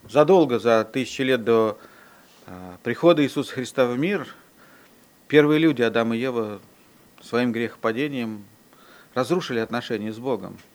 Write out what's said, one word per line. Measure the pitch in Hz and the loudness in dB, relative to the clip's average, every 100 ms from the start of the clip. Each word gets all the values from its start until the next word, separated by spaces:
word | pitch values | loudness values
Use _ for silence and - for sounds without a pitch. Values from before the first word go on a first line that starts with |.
| - | 0
Задолго, | 135 151 190 147 117 | 2 6 6 4 2
за | 117 113 | 2 2
тысячи | 110 - 113 - | 2 -4 -6 -4
лет | 131 127 | 0 0
до, | 110 113 110 101 - - - - _ _ - | 2 2 2 -2 -16 -20 -20 -20 _ _ -20
а, | 92 92 90 | -16 -16 -10
прихода | - 117 170 165 | -8 2 4 4
Иисуса | 135 - 131 | 2 -2 -8
Христа | - 123 - 123 | -8 -8 0 0
в | 123 | 0
мир, | 170 202 120 - _ _ - - _ _ _ _ _ | -4 -4 -8 -18 _ _ -20 -20 _ _ _ _ _
первые | 147 147 151 | 4 6 4
люди, | 160 123 | 2 2
Адам | 117 113 113 | 0 0 -2
и | 113 | -2
Ева, | 131 120 107 101 - _ _ _ _ _ | -4 -4 -6 -10 -18 _ _ _ _ _
своим | - 117 123 | -4 -2 0
грехопадением | 113 113 - 117 110 147 135 113 107 101 _ _ _ - - _ | -2 -6 -4 -4 -2 -4 -6 -8 -10 -16 _ _ _ -20 -20 _
разрушили | 123 127 180 - 120 | -4 -2 -2 -2 -4
отношения | 110 120 - 113 107 | -4 -6 -4 -6 -6
с | 110 | -8
Богом. | 127 113 98 95 - | -6 -6 -6 -16 -20